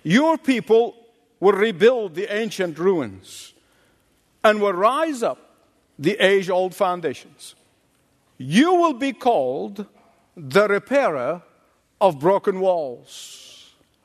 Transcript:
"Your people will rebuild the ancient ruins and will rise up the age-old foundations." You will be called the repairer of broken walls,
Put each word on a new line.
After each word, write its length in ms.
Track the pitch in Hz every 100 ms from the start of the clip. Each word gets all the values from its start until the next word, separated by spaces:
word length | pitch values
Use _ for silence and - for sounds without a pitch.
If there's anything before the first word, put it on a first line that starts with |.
"Your 360 | 160 208 311 320
people 560 | - 247 - 226 233 - _ _ _ _
will 140 | 185
rebuild 600 | 196 220 165 220 254 202 156
the 120 | 175 208
ancient 440 | 226 - 180 147
ruins 760 | 185 180 117 95 - - - _ _ _ _ _ _ _ _ _
and 160 | 220 214
will 140 | 202
rise 480 | 175 208 277 320 262
up 160 | 202 127 _ _ _ _ _ -
the 180 | 147 208
age-old 540 | 190 196 180 185 185
foundations." 800 | 170 190 180 160 123 - _ - - _ _ _ _ _ _ _ -
You 380 | 131 180 330 359
will 180 | 339
be 200 | 240 277
called 720 | 233 247 202 127 139 208 202 202 _ _ _ _ -
the 320 | 139 160 208
repairer 720 | 202 - 269 233 143 123 175 - _ _ _ _ _
of 200 | 196 143
broken 400 | 156 196 - 190
walls, 1120 | 190 175 139 120 135 - - - - - - _ _ _